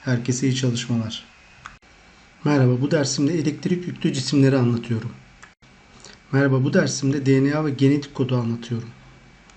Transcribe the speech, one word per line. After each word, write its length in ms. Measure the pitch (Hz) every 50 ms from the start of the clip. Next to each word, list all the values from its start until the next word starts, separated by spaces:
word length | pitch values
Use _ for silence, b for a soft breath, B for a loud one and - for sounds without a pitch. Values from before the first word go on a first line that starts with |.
Herkese 460 | - 135 127 117 120 - 117 - 135 131
iyi 80 | 127
çalışmalar. 680 | - 131 123 113 117 - - 120 117 110 110 - - - - - - - - - - - - - - _ _ _ - _ - - - - _ _ _ -
Merhaba, 380 | 147 147 139 131 123 123 123
bu 100 | 135 147
dersimde 420 | 170 156 139 135 - - 143 143 175
elektrik 540 | 165 135 156 - - - 196 180 175 - -
yüklü 260 | - - - 160 139
cisimleri 440 | 135 127 - 151 143 135 135 135 135
anlatıyorum. 540 | 123 120 120 117 - - 131 117 - - - - - - - - - - _ _ - - - _ _ _ B B B B B B _ _
Merhaba, 320 | 139 135 139 139 135 127 131
bu 100 | 151 -
dersimde 520 | 185 160 131 - - 143 135 139 147 131
D 180 | 135 135 135 135
N 120 | 143 147
A 100 | 156 156
ve 40 | 151
genetik 460 | 123 123 135 135 143 147 143 - -
kodu 220 | - 131 127 127 123
anlatıyorum. 520 | 120 117 117 117 - - 120 113 - - - - - - - - - - - - _ - -